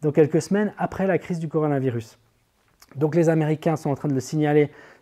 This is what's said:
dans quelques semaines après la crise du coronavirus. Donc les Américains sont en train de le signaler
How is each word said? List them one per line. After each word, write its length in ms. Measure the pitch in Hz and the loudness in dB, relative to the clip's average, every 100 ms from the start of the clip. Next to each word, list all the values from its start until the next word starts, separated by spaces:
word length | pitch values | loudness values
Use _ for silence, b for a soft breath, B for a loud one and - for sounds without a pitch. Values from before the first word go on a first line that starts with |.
dans 100 | 151 | 0
quelques 300 | 156 147 165 | 4 4 2
semaines 320 | - 196 208 - | 0 0 -2 -4
après 260 | 180 - 190 | -6 -2 -2
la 140 | 175 | -2
crise 180 | - 170 | -4 -8
du 100 | 160 | -4
coronavirus. 680 | 156 151 139 131 117 113 _ _ _ _ _ _ _ _ 135 | -2 0 0 -2 -4 -8 _ _ _ _ _ _ _ _ -4
Donc 200 | 151 170 | 0 2
les 140 | 160 | 2
Américains 460 | 160 151 151 170 151 | 2 0 0 -2 -2
sont 160 | 151 | -2
en 40 | 135 | -4
train 120 | 147 | -2
de 60 | |
le 80 | 131 | -4
signaler 500 | - 156 147 151 147 B B B | -2 -2 2 4 2 B B B